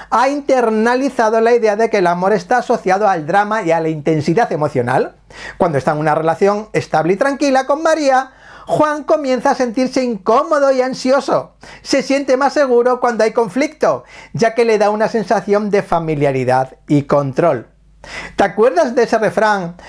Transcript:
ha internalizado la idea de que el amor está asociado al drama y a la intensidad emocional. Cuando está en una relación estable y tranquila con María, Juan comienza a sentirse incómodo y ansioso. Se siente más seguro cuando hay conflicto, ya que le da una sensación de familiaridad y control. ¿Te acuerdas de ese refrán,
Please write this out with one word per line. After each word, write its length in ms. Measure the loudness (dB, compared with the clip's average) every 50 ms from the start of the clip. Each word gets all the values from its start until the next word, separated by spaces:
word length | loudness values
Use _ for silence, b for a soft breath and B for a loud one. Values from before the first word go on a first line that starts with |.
| B B
ha 180 | 0 0 2 0
internalizado 1120 | 0 -2 -2 0 0 2 2 2 0 0 0 0 0 0 -2 -2 0 0 0 2 2 2
la 140 | 2 4 4
idea 220 | 4 2 2 2
de 120 | 0 0 0
que 100 | 2 2
el 80 | 2
amor 280 | 2 0 0 0 0 0
está 240 | 0 0 0 0 0
asociado 500 | 0 0 -2 -2 0 0 0 2 2 0
al 180 | 0 0 -2
drama 360 | 0 0 0 0 0 -2 -2 0
y 100 | 0 0
a 80 | 0
la 80 | 0 -2
intensidad 640 | -4 -4 -2 0 0 0 0 0 0 0 0 0 -2
emocional. 640 | -2 -4 -2 -2 -2 -2 0 0 0 0 -2 -6 _ _ B B B B B B
Cuando 220 | -2 0 0 0 0
está 140 | -2 -2 -2
en 60 | 0
una 160 | 0 0 0
relación 540 | 0 0 0 0 2 2 2 2 0 -4 -6 -4
estable 400 | -6 -4 -2 -2 0 0 0 0
y 20 |
tranquila 480 | 0 0 -2 0 0 0 0 0 0 0
con 180 | 0 -2 -2 0
María, 500 | 0 0 2 2 2 2 2 0 -2 B B B B B B B
Juan 380 | -2 0 0 0 0 -2 -4 -2
comienza 480 | 0 0 0 0 0 -2 0 0 0 0
a 20 |
sentirse 500 | 0 -2 -2 -2 -2 -2 -2 -2 -2 -2
incómodo 680 | -2 -4 -4 0 0 2 2 2 0 0 0 2 2 2
y 100 | 0 0
ansioso. 720 | -2 -4 -4 -2 0 0 0 0 0 -2 -2 -4 -6 _ B B B B B
Se 220 | B -2 0 0 0
siente 340 | 0 -2 -2 0 0 0
más 160 | 0 0 0 0
seguro 480 | 0 0 2 2 2 2 2 0 0
cuando 240 | 0 -2 0 0 0
hay 80 | 0 0
conflicto, 720 | 0 -2 -2 -2 -2 -4 -4 -2 -2 0 0 0 -2 B B B B B B B
ya 200 | 0 0 0 2
que 120 | 2 2
le 100 | 2 2
da 140 | 2 2 0
una 180 | 0 0 -2 -2
sensación 600 | -2 -4 -2 -2 -2 -2 0 0 0 0 0 0
de 120 | 0 0 0
familiaridad 920 | 0 -2 -2 -2 -2 -2 0 0 0 0 0 0 0 2 0 0 -2 -6 -14 _
y 180 | 0 0 0 2
control. 640 | 2 0 0 0 0 0 0 2 2 0 0 -4 -12 _ _ _ _ _ _ B B B B B B B
¿Te 80 | -2 -2
acuerdas 540 | 0 2 2 2 2 4 2 0 2 2
de 80 | 0 0
ese 120 | 2 0
refrán, 600 | 0 0 0 0 0 0 0 0 0 -4 -6 -10 B B